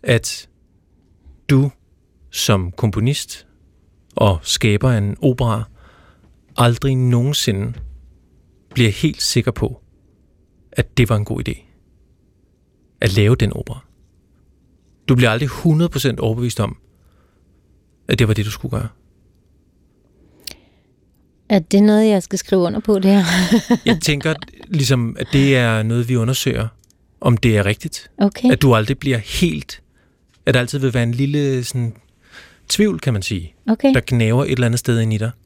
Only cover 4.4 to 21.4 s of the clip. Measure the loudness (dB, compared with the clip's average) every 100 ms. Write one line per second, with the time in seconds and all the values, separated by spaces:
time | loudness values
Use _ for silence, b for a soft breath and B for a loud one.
4.4 | -4 -2 0 2 2 0 -2 0 0 0
5.4 | -2 -2 -6 b b b b b b _
6.4 | _ 0 2 2 0 0 2 2 0 -2
7.4 | -2 -2 -4 -8 -14 -18 -20 _ _ _
8.4 | _ _ _ 0 0 2 -2 -2 -2 -2
9.4 | -2 -4 -6 -6 _ _ _ _ _ _
10.4 | _ _ _ -6 -4 0 2 0 -2 -6
11.4 | -6 -10 _ _ _ _ _ _ _ _
12.4 | _ _ _ _ _ _ -4 0 2 2
13.4 | 0 -4 -12 -14 _ _ _ _ _ _
14.4 | _ _ _ _ _ _ 0 2 2 2
15.4 | -4 -2 0 2 0 0 -2 -2 -4 -2
16.4 | -4 -4 -6 -6 _ _ _ _ _ _
17.4 | _ _ _ _ _ _ -4 0 2 0
18.4 | -2 -8 -8 -8 -8 _ _ _ _ _
19.4 | _ _ _ _ _ _ _ _ _ B
20.4 | B B B B B _ _ _ _ _